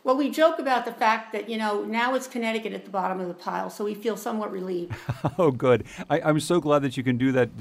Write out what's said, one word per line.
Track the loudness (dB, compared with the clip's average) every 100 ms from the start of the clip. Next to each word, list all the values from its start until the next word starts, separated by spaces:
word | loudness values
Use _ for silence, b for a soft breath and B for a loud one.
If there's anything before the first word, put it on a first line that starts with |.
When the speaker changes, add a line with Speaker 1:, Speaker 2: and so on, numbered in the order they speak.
Speaker 1:
Well, | 2 2
we | 2
joke | 4 4 4
about | 0 0
the | 0
fact | 0 2 2 -2
that, | -8 -6
you | -4
know, | -2 -2
now | -2 0 0
it's | 0 -2
Connecticut | -4 -2 -2 -4
at | -8
the | -6
bottom | -4 -2 -2
of | -6
the |
pile, | -8 -6 -6 -6
so | -6 -6
we |
feel | -4 -4 -4
somewhat | -4 -4 -4
relieved. | -6 -4 -4 -6 -8
Speaker 2:
<laughs> | -8 -4 -2 2
Oh, | 2
good. | 4 4 4 2 B B
I, | 0
I'm | 2 2
so | 2 2
glad | 4 2
that | 2 -2
you |
can | 0 2
do | 2
that, | 4 2 0